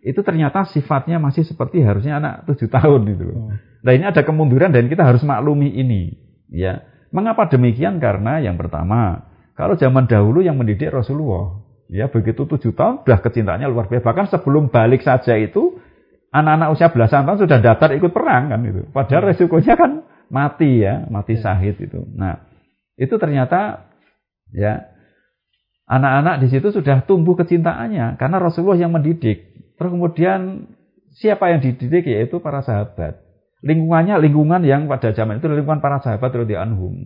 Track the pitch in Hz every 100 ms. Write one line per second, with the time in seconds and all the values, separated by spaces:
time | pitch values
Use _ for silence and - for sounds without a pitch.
0 | - 135 202 165 147 190 190 156 139 143
1 | - 165 147 135 160 165 131 180 120 101
2 | 127 147 151 - - 143 113 - 156 143
3 | 104 98 87 92 110 104 _ _ 131 127
4 | 196 165 147 156 151 131 180 131 120 165
5 | 147 123 147 127 143 147 143 104 131 104
6 | 87 - _ _ _ 78 92 - - _
7 | _ 180 220 220 190 135 123 117 175 185
8 | 127 95 107 156 120 87 87 76 85 113
9 | 104 82 - _ _ - 160 180 135 131
10 | 127 110 104 143 185 139 113 101 156 135
11 | 113 143 151 92 98 95 - _ _ 92
12 | 131 117 101 - 139 147 117 - 175 277
13 | - 107 117 117 101 87 139 120 98 120
14 | 117 165 196 196 - 143 147 123 113 123
15 | - 127 - 113 107 196 339 - _ _
16 | _ _ _ 143 156 156 160 156 165 120
17 | 113 147 135 202 185 135 117 110 156 135
18 | 170 - 330 156 143 110 117 95 - 135
19 | 131 147 202 170 170 165 233 349 262 302
20 | - _ _ 131 143 - 156 123 98 117
21 | - 104 104 113 110 95 98 98 98 90
22 | 87 104 95 - - _ _ _ _ _
23 | 135 220 170 143 127 180 208 101 - _
24 | _ _ _ _ _ - 104 107 - _
25 | _ _ _ _ _ _ _ _ _ 127
26 | 139 135 156 147 131 135 202 208 143 135
27 | - 190 165 175 170 170 165 - 117 202
28 | 117 135 131 185 180 165 180 180 170 165
29 | 143 165 117 101 - - - _ 175 175
30 | 175 160 175 190 185 190 - - _ _
31 | _ _ 214 202 180 170 131 127 123 170
32 | 170 107 123 175 160 139 131 104 101 -
33 | 78 - _ _ _ _ 135 160 160 165
34 | 170 202 151 147 151 180 165 139 151 135
35 | 117 101 113 107 160 147 143 156 143 143
36 | 131 104 127 127 117 95 101 104 92 92